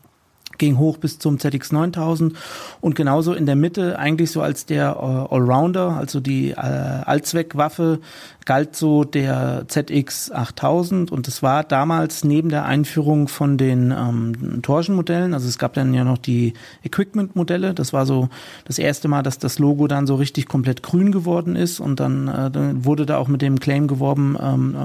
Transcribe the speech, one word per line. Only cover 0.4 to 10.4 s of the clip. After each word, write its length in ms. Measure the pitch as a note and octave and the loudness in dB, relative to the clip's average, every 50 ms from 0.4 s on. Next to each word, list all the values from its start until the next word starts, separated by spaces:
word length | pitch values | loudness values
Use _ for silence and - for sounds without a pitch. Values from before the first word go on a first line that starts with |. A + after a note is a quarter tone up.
| - - - - | -20 -18 -6 0
ging 200 | D3+ D3 C3+ B2+ | 2 2 4 4
hoch 180 | D3+ D#3 D#3 D#3 | 4 2 2 0
bis 220 | - D3+ - - | -4 -6 -4 -2
zum 180 | - D#3 C#3+ C3+ | 0 0 0 0
Z 140 | - D3 C3+ | 0 -2 -2
X 180 | C3+ - - | -2 -4 -2
neuntausend 640 | D3+ D3+ E3 F3+ E3+ E3+ D#3+ D#3+ E3 D#3 E3 D#3+ D#3+ - - - - - - - - - | 0 0 0 0 -2 -2 -2 -2 0 2 0 0 0 -4 -14 -16 -14 -14 -16 -16 -14 -4
und 140 | - E3 D3+ | -2 -2 0
genauso 380 | - D#3 C#3 C#3 D#3 D#3+ E3+ F3 | 2 2 2 2 2 2 0 0
in 120 | - D#3 | 0 2
der 100 | C#3+ C#3 | 2 4
Mitte 440 | C#3+ D#3 E3+ E3+ G3+ F3+ F3 F3+ - | 4 2 2 0 0 -2 -2 -2 -2
eigentlich 320 | C#3 D3 D#3+ D#3+ E3+ D#3 | -2 0 0 2 0 0
so 100 | - D#3 | 0 -2
als 240 | D3 D3 C#3 - - | -2 -2 -4 -4 -4
der, 300 | - D#3 D3 C#3+ C#3+ C#3+ | -4 -2 0 0 0 0
äh, 380 | - - C3+ C3 C3 C3+ - - | -2 -2 -2 -2 -2 -2 0 0
Allrounder, 560 | C3 B2 B2 B2+ C3+ D#3 F3 F3+ F#3 F3+ F3+ E3 D3 | 2 4 4 4 4 4 2 2 0 0 0 -2 -2
also 220 | - C#3 - C#3+ | -4 -4 -4 -4
die, 300 | B2+ C3+ C3+ C3 C3+ C#3 | -2 -2 0 0 0 -2
äh, 40 | - | -2
Allzweckwaffe, 1400 | - - C3 C3+ C3+ C3+ C3+ C3+ C3+ C#3 - C#3 D3 - - - E3+ E3 E3 - C#3+ D3 D#3 - - E3+ E3 D#3+ D#3 D#3+ - - - - - - _ - | -4 -4 -4 -2 -2 -2 -4 -4 -6 -2 0 0 0 0 -2 -2 -2 -2 -2 -2 0 0 0 0 0 0 0 0 0 -2 -10 -20 -20 -20 -20 -20 _ -2
galt 300 | - C3 C#3 D3+ D3+ - - | 0 2 2 2 -2 -4 -2
so 260 | D#3+ D#3 D3+ D3 D3 | 2 4 4 4 4
der 640 | C#3+ - D3 C3+ C3+ C3 C3 C3 C3 C3 C3 - - | 2 0 -2 0 0 0 0 0 -2 -2 -4 -6 -4
Z 240 | - D3+ D3 - | -2 -2 -2 0
X 400 | D3 C#3+ C3 - - - - - | 0 0 0 0 -4 -10 -8 -8
achttausend 800 | - C3 | -4 -4